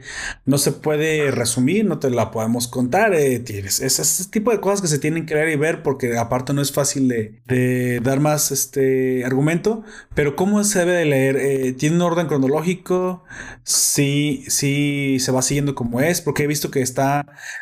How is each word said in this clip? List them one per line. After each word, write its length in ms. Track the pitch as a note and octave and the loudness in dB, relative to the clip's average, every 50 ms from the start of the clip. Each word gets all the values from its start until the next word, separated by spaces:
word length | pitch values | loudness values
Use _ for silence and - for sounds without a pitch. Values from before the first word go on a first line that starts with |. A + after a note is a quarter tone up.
| - - - - - - - - - | -10 -14 -12 -10 -10 -10 -10 -6 0
no 120 | C3 C#3+ | 0 2
se 140 | C#3 - E3+ | 2 2 0
puede 600 | - - - D#3 D3+ D3+ D#3 D#3+ D#3 D3+ D3 C#3 | -2 -2 -2 -2 0 0 0 0 0 2 2 0
resumir, 540 | B2+ A#2 A#2+ A#2 - C3 B2 C3+ F3+ G#3+ A3 | 0 0 0 0 0 0 2 2 2 2 2
no 120 | F#3+ D#3 D#3 | 0 0 0
te 100 | - C3+ | 0 0
la 200 | B2 A#2+ A2 G2 | 2 0 0 -2
podemos 360 | - A2+ A2 A2+ A#2+ B2 A#2+ | -2 -4 -2 0 0 -2 -2
contar. 460 | - - B2+ B2 B2 D3+ F#3+ A3 A3 F#3 | -4 -2 -2 -2 0 2 2 2 4 4
Eh, 260 | D#3 C#3+ C3+ B2+ A2+ | 2 2 2 2 0
tienes, 400 | A#2+ A#2+ G#2 G2 G2 F#2+ - - | -4 -6 -8 -8 -6 -4 -4 -2
es, 200 | B2+ C3 - - | 0 0 -2 0
es 200 | D#3+ - - - | 0 0 -2 -2
ese 100 | F#3 - | -4 -2
tipo 200 | - A3+ G#3 B3 | -2 0 0 2
de 80 | A3 G3+ | 0 0
cosas 220 | - F#3+ G3+ G3 | 0 0 0 0
que 60 | F#3+ | 0
se 120 | D#3+ D3+ C#3 | 0 -2 0
tienen 260 | C#3+ D#3 D#3+ E3 D3 | 0 -2 -2 -2 -4
que 80 | - D#3 | -2 0
leer 140 | D3+ D#3 E3 | 0 2 2
y 60 | D#3+ | 2
ver, 260 | C#3 D3+ D#3+ E3+ E3 D#3+ | 0 0 0 0 -2 -2
porque 340 | D3+ C3+ - C3 A#2+ A#2 | -2 -2 0 -2 -2 0
aparte 360 | A#2 A#2 A#2 C3 B2+ B2+ C#3 C#3+ | 0 0 0 -2 -2 -2 -2 -2
no 80 | C#3 | 0
es 100 | C#3+ C#3 | 0 0
fácil 360 | - D3+ C#3 - - C#3 C3 | 0 0 0 0 0 2 2
de, 340 | B2+ B2 A#2 G#2+ G#2+ - - _ | 2 2 0 -2 -6 -8 -12 _
de 540 | - B2+ B2+ B2+ B2+ B2+ B2+ B2 B2 B2 A#2+ | -2 0 2 2 2 0 0 0 0 0 0
dar 180 | A2+ C3 C3+ C3+ | 0 0 2 2
más, 320 | D3 D3+ D3+ D3 D3 - | 2 2 2 2 0 -2
este, 720 | C#3+ C3+ - - - C#3 C3+ C3 C3 C3 C3 C3 C3 B2+ A#2+ | -2 -2 -4 -2 0 0 2 2 2 2 2 0 0 0 -2
argumento. 580 | B2+ C3 C3 C#3+ D#3 E3 E3+ F3+ G#3+ A3+ G#3+ G#3+ - - - - - - | 0 0 2 2 2 2 2 0 0 -2 -2 -6 -14 -18 -20 -16 -8 -2
Pero 200 | - D3 D3 C#3+ | 0 0 0 0
¿cómo 280 | - F#3 G3 G#3 G#3 G3+ | 0 0 2 2 2 2
se 160 | G#3 - F#3+ | 2 2 2
debe 140 | F3 F3 F3+ | 2 2 2
de 120 | F3 E3 | 2 2
leer? 320 | D3+ C#3+ C3+ C3+ C3+ C3+ | 2 2 2 2 2 2
Eh, 360 | C#3 C3 C#3 C#3 C3+ C3 B2+ C3 | 2 0 0 0 0 0 -2 -2
¿tiene 220 | C3 D3 D3+ E3 | 0 0 2 2
un 60 | F3 F3 | 2 2
orden 240 | F3 E3+ E3+ E3+ | 2 2 0 0
cronológico? 960 | C#3+ D#3 C#3 C3+ C3 C#3+ D#3 D#3 F3 F3+ F3+ - - F#3 F3+ F#3 F3+ F3+ F3+ - - - - - - - - - | 0 0 2 2 2 2 0 0 -2 -2 -2 -2 -2 -2 0 0 -2 -6 -8 -12 -18 -16 -16 -16 -16 -16 -12 -6
Sí, 840 | - - - - - - - C#3+ C#3 C#3+ C#3+ D3 D3+ C#3+ - - | -2 0 0 2 2 2 2 2 2 2 2 2 0 0 -4 -4
sí, 720 | - - - - C#3 C#3 C#3+ D3 C#3+ C#3+ C#3+ C#3+ C#3 C3+ B2+ | -4 -2 0 0 0 2 2 0 0 0 0 0 0 0 0
se 120 | B2+ - | 2 2
va 100 | B2+ B2+ | 0 0
siguiendo 340 | B2+ - C#3+ C#3+ C#3+ C#3+ C3+ | 2 0 0 0 0 0 -2
como 260 | - B2+ A#2 A#2 B2 | -2 -4 -2 0 2
es, 200 | C#3 E3 F3 E3+ | 2 2 2 0
porque 220 | - D3+ C3+ - D3 | -2 -2 -2 0 0
he 40 | |
visto 240 | C#3+ D3+ D3 - D3 | 0 0 -2 -4 -2
que 100 | - C#3 | -2 -2
está, 440 | B2+ B2 - D3 C#3 C3+ C#3+ D3 C#3+ - - - - - - - | -2 -2 -2 0 0 0 0 0 -2 -6 -12 -18 -16 -14 -12 -14